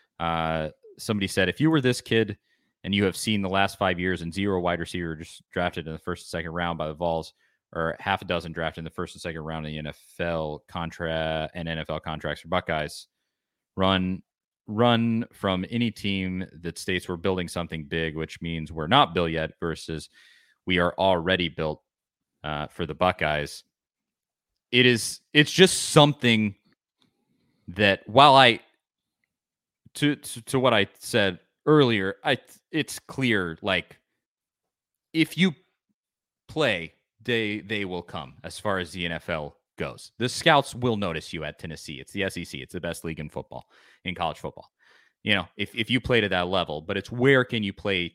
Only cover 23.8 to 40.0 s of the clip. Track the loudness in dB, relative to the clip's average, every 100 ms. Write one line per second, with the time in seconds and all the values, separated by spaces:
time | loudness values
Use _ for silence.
23.8 | _ _ _ _ _ _ _ _ 0 6
24.8 | 6 6 0 -10 _ 2 4 6 6 4
25.8 | 2 6 6 6 2 4 2 -4 _ _
26.8 | _ _ _ _ _ _ _ _ -12 2
27.8 | 4 4 2 8 10 10 8 6 _ _
28.8 | _ _ _ _ _ _ _ _ _ _
29.8 | _ -2 0 0 -6 -14 -2 2 4 4
30.8 | 2 -2 -2 2 2 0 _ _ 4 6
31.8 | 6 4 0 -2 -2 -2 -4 -20 _ -4
32.8 | -4 -6 -12 -2 0 2 0 -4 -2 -2
33.8 | -2 -14 _ _ _ _ _ _ _ _
34.8 | _ _ _ 0 2 4 0 0 _ _
35.8 | _ _ _ _ _ _ _ -2 0 0
36.8 | -4 _ _ _ -2 0 0 -4 -4 -4
37.8 | -4 -6 -8 -10 -12 -14 -14 -8 -4 -2
38.8 | -4 -6 -6 -6 -6 -6 -6 -14 _ -8
39.8 | -8 -8